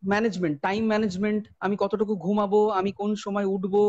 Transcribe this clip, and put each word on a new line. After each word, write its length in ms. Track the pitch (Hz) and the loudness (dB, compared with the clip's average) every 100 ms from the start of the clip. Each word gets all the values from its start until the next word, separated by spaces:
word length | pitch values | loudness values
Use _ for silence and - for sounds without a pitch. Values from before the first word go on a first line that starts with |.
| 190 | -2
management, 500 | 202 226 180 170 147 | 0 0 0 -2 0
time 200 | 190 208 220 | -2 0 0
management, 560 | 214 220 180 208 214 214 _ | 0 0 -2 -2 -2 -4 _
আমি 160 | 185 202 | -4 -2
কতটুকু 360 | 196 214 208 202 | -2 0 -2 -2
ঘুমাবো, 540 | 170 208 202 208 214 | -2 0 2 2 2
আমি 200 | 196 196 | 2 -2
কোন 180 | 190 208 | -2 -2
সময় 300 | 208 202 202 | -2 -4 -2
উঠবো, 380 | 196 196 190 202 | -2 -2 0 2